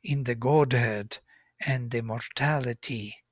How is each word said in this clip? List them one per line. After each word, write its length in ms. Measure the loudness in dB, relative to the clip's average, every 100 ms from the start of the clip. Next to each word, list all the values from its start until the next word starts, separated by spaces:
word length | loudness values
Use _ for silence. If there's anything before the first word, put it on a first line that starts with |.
in 220 | -2 -2
the 100 | 0
Godhead 840 | 0 4 4 6 4 2 -2 -6 -10 _ _ _ _
and 300 | -2 -2 0
the 100 | -4
mortality 1200 | -2 -6 -4 0 2 2 0 -4 -4 -4 -8 -12 _